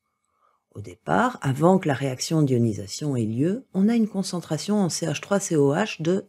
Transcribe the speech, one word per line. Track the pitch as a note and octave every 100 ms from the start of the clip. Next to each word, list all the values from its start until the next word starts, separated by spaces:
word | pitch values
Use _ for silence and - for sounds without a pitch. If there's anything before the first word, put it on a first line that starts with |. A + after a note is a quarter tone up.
| _ _ _ _ _ _ _
Au | -
départ, | G2 F2 - F3+ A#3+ -
avant | C#3 C3 E3+ F#3+
que | D#3+
la |
réaction | A#2+ C3+ B2+ - D#3+
d'ionisation | C#3 A#2+ A#2 G#2 G2+ - D3 B2+
ait |
lieu, | A2 A#2 E3 A#3+ -
on | F#3+ G#3
a |
une | A#3 G#3
concentration | G3 F#3+ F3 - D3+ - G#3
en | F3
C | - D#3+
H | C#3+
trois | - G3+
C | - D#3+
O | C#3
H | D3 A3 -
de | D#3 F#3+